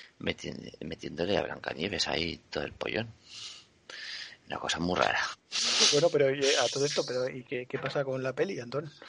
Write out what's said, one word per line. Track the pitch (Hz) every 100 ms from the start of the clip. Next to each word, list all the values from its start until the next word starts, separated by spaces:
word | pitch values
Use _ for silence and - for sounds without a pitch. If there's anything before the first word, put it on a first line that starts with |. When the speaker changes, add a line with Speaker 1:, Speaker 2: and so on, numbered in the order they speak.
| - -
Speaker 1:
meti-, | - - 78 67 - - 80
metiéndole | 82 - 73 87 92
a |
Blancanieves | - 71 - 64 92 90 -
ahí | 71 82 76 -
todo | -
el | 69
pollón. | - - - 113 - - - - - - _ - - - - - - -
Una | -
cosa | - -
muy | 87 85
rara. | 53 - - - _ - - - -
Speaker 2:
Bueno, | 147 165
pero, | 156 135
eh, | 139 139 147
a | 120
todo | - 143
esto, | 139 -
pero | 127 127
¿y | 131
qué, | 123 127 123
qué | 139
pasa | 135 147 135
con | 131
la | 131
peli, | 131 185 180
Antón? | 117 135 156 -